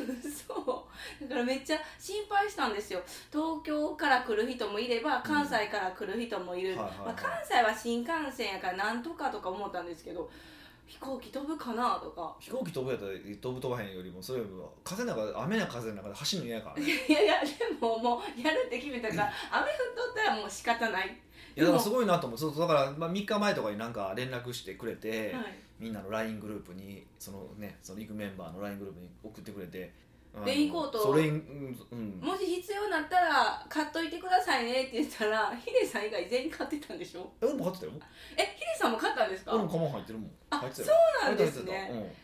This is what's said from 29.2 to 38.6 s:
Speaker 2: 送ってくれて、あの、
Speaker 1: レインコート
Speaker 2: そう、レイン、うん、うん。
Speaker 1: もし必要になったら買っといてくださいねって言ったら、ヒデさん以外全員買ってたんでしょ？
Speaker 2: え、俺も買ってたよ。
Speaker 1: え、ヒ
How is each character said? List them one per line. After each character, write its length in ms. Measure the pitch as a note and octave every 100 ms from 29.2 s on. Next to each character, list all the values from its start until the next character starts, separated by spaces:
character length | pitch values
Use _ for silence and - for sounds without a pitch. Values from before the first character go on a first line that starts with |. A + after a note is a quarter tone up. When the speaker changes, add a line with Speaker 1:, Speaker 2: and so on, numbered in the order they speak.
Speaker 2:
送 180 | G#2+ G#2+
っ 40 |
て 80 | F#2+
く 80 | G2+
れ 60 | F2+
て、 260 | F#2 F2 - - - -
あ 60 | -
の、 60 | A3
Speaker 1:
レ 100 | C#4+
イ 120 | D4
ン 40 |
コ 120 | E4+
ー 60 | C#4
ト 120 | A3+
Speaker 2:
そ 80 | C3+
う、 60 | D3
レ 100 | D#3
イ 40 |
ン、 460 | D3+ D3+ C#3+ C3+ A2+ -
う 60 | A#2+
ん、 20 |
う 280 | A2 F3+ C#4+
ん。 20 |
Speaker 1:
も 80 | F#4+
し 80 | F#4
必 260 | F4+ G4+
要 120 | G4+
に 60 | G#4
な 100 | D#4+
っ 80 | D4+
た 120 | F4+
ら 460 | E4+ D4 G#3+ - -
買 160 | D4+
っ 60 | D4+
と 120 | E4
い 80 | E4
て 80 | E4+
く 100 | F#4
だ 140 | F#4
さ 180 | F4+ C4+
い 40 | A#3
ね 180 | C4
っ 60 | C4
て 100 | -
言 60 | -
っ 40 |
た 160 | - G#3+
ら、 300 | A3 G3+ A#3+
ヒ 160 | -
デ 140 | B4+ -
さ 140 | G#3
ん 60 | G#3+
以 40 |
外 180 | G3+ F3
全 160 | B3
員 60 | D#4+
買 160 | - -
っ 40 |
て 60 | D4
た 160 | -
ん 40 | F3
で 60 |
し 120 | E3+ E3+
ょ？ 160 | F#3 -
Speaker 2:
え、 60 | B3
俺 80 |
も 100 | D4
買 80 | F3
っ 20 |
て 60 | -
た 60 | A#2
よ。 60 | C#3 - - - D4
Speaker 1:
え、 60 |
ヒ 180 | F#4+ -